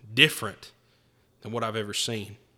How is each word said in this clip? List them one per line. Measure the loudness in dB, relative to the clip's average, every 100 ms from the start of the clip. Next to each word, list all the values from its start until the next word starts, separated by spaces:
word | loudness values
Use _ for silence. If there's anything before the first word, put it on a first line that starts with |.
| -6
different | 6 6 6 -6 -8 -20 -20 _ _ _ _ _ _
than | -6
what | -2
I've | -2 -2
ever | -4
seen. | -4 -2 -4 -6 -14 -20